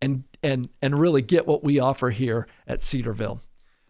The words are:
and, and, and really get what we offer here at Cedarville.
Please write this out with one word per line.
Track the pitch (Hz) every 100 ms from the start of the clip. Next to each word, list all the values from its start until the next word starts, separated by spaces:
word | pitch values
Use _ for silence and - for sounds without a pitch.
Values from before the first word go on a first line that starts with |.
and, | 135 131 - -
and, | 147 135 123 -
and | 139 143
really | 170 143
get | 110 165 160
what | 147
we | 151 143
offer | 127 131 123
here | 110 131 113 - - -
at | 123
Cedarville. | - 135 117 107 104 - - - _ _ _